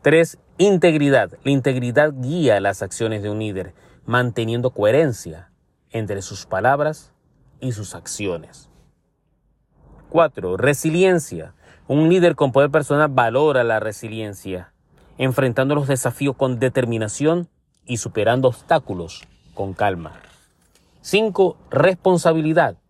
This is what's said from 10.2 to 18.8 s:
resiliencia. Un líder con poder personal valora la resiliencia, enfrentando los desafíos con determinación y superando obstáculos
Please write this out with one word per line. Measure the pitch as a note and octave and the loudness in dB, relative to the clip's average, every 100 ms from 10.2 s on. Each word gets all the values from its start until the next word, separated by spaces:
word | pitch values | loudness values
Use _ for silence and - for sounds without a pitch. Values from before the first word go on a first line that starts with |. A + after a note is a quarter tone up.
| D#3 - F#2 F#2+ | 0 0 -6 0
resiliencia. | B2+ C#3+ D#3+ E3+ F#3+ F3+ E3 E2+ D#2+ _ _ _ - | 0 0 -2 2 2 2 -2 -12 -14 _ _ _ -2
Un | C#3+ D#3+ | 2 4
líder | F#3 F3 D#3 | 4 4 2
con | C#3 | 2
poder | C3+ C#3+ | 4 4
personal | D3+ C#3 C#3+ D3+ | 2 0 0 2
valora | B2+ A#2 B2 D3+ C3 | 2 2 2 2 2
la | A#2 A2 | 0 0
resiliencia, | G#2+ G#2 A2+ A2 G#2+ G2+ G2 F2+ F2 _ _ _ _ - | -2 -8 -12 -10 -10 -10 -10 -10 -12 _ _ _ _ -4
enfrentando | C3 B2 C3 A#2+ C3+ | -2 0 0 0 0
los | D3 C#3 | 0 0
desafíos | C3+ B2+ - C#3 B2 | -2 -2 -2 -4 -2
con | C3+ A#2+ | -2 0
determinación | C3 C3 A#2+ A2+ G#2+ - D3 E3+ E3+ _ _ _ | 0 0 -2 -4 -4 -2 0 0 -4 _ _ _
y | - A#2+ | -10 -8
superando | A2 A2 G#2 B2 C3 | -6 -2 2 2 2
obstáculos | A#2+ - D#3+ | 0 0 0